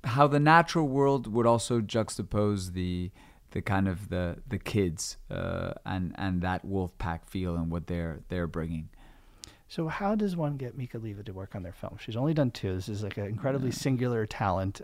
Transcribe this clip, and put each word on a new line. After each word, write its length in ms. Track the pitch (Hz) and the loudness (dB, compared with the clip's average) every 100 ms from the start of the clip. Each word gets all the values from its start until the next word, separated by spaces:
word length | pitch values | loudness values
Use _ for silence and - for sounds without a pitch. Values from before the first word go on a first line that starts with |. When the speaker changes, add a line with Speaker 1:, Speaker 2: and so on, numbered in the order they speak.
Speaker 1:
how 220 | - 123 143 | -2 6 6
the 140 | 143 | 6
natural 480 | 151 165 165 170 147 | 8 8 6 2 2
world 440 | 135 139 139 110 | 4 4 4 2
would 140 | 110 117 | 4 6
also 340 | 117 - 120 | 6 4 0
juxtapose 920 | 104 117 107 - 95 104 104 101 92 | 2 0 0 -4 -2 2 2 2 -2
the, 380 | 90 90 90 90 - - - - | -4 -2 -2 -4 -8 -20 -20 -8
the 100 | - | -6
kind 260 | - 98 95 | 0 2 2
of 220 | 87 101 | 0 -4
the, 280 | 90 87 80 - | -2 -2 -4 -6
the 120 | 98 | -6
kids, 580 | - 107 92 78 - - - | -2 2 2 0 -6 -10 -10
uh, 420 | - - - - - - | -6 -4 -4 -6 -8 -6
and, 280 | 95 87 - | -4 -4 -4
and 260 | 95 90 | -2 0
that 220 | 92 92 - | 0 -2 -2
wolf 300 | 98 90 - | -2 -2 -4
pack 280 | 87 82 - | -6 -6 -6
feel 300 | 98 90 85 | -4 -2 -2
and 140 | 82 | -2
what 160 | 85 78 | -4 -4
they're, 340 | 87 82 76 - | -4 -4 -6 -6
they're 180 | 90 85 | -4 -2
bringing. 440 | 82 82 82 82 - - - - - - - - | -4 -4 -6 -8 -16 -20 -20 -20 -20 -20 -20 -12
Speaker 2:
So 200 | - 160 | -4 -4
how 260 | - 202 | -2 0
does 220 | 220 208 170 | 0 0 0
one 220 | 147 139 | -2 -2
get 180 | 123 139 | -6 -8
Mica 220 | 123 120 | -8 -6
Levi 240 | 110 101 | -8 -8
to 100 | 101 | -10
work 220 | 95 98 | -10 -10
on 80 | 104 | -8
their 100 | 87 | -10
film? 240 | - - - | -10 -12 -10
She's 180 | - 113 | -8 0
only 180 | 147 | 2
done 160 | 151 131 | 4 2
two. 240 | - 98 | 0 -2
This 160 | 92 92 | -2 -4
is, 120 | 104 | -4
like, 140 | 104 104 | -4 -4
an 80 | |
incredibly 440 | 101 107 135 139 131 | -6 -2 -2 0 -2
Speaker 1:
Yeah. 80 | 165 | -2
Speaker 2:
singular 500 | 143 127 123 117 107 | 0 2 2 0 -2
talent, 560 | - 101 92 95 - | 0 2 2 0 -4